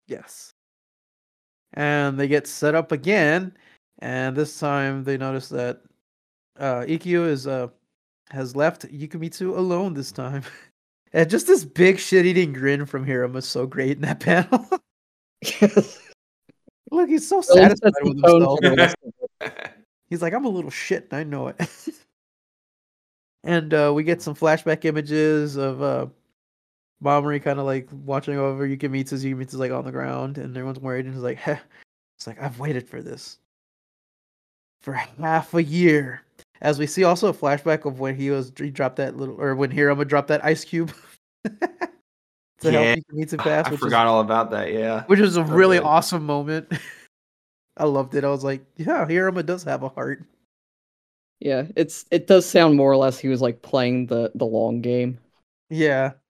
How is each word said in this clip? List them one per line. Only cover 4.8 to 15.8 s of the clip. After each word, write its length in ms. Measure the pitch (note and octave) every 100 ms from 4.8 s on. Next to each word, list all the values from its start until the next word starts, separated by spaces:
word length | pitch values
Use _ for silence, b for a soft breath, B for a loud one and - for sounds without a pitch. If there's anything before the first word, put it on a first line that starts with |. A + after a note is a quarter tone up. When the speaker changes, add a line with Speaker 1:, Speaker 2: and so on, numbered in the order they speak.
| C3+ C3+
Speaker 1:
they 140 | C3 C3+
notice 320 | C3+ C3+ C3
that, 340 | C3+ B2 - _ _ _ _ _ _ _ _
uh, 220 | C#3 B2
Ikkyo 480 | C3 D#3+ F3 F3 E3+
is, 180 | C#3
uh, 220 | C3+ C3 B2 _ _ _ _ _ _
has 240 | C3+ C3
left 360 | C3+ D#3 E3+ -
Yukimitsu 640 | C#3+ D3+ E3 E3 - F#3
alone 380 | F3+ F#3 F3 G3
this 180 | C#3+ B2+
time. 300 | - B2+ C#3 B2
<laughs> 40 | B B _ _ _ _
And 140 | D#3+ E3
just 160 | A3+ -
this 180 | F#4
big 320 | D3+ - F3+ F#3
shit-eating 540 | - F#3+ F3+ F3+ E3
grin 320 | C3 C3+ C#3+
from 180 | C#3+ C#3
Hiruma 340 | C3+ B2+ B2 B2+
is 100 | -
so 180 | C3+ B2+
great 260 | C#3 C3 C#3+
in 40 |
that 180 | D3+ D3+
<laughs> 0 |
panel. 480 | - F3 F3+ A#3+ - F#4 _ _ _ _ _ _
Speaker 2:
Yes. 580 | - - G#3 G#3